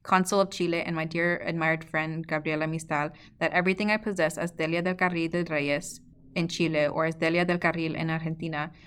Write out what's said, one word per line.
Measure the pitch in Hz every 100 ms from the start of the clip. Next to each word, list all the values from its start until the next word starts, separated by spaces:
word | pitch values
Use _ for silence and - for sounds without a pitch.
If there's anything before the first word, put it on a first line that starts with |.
Consul | - 190 185 202
of | 190
Chile, | - 175 170
and | 165 165
my | 160
dear | 165 175 175 -
admired | 165 160 160
friend | 160 160 156 160 160
Gabriela | 156 156 151 156
Mistral, | 160 160 151 151 - - -
that | 165
everything | 180 180 190 208
I | 214
possess | 220 185 160 160
as | 170
Delia | - 160 170
del | 175 180
Carril | 185 170 165
de | 175
Reyes | 170 151 143 147 - - - - - 170
in | 165
Chile | - 165 156 147
or | - 160
as | 160
Delia | 165 170 180
del | 175
Carril | 170 165 160 -
in | 160
Argentina | 160 160 160 165 151 156 -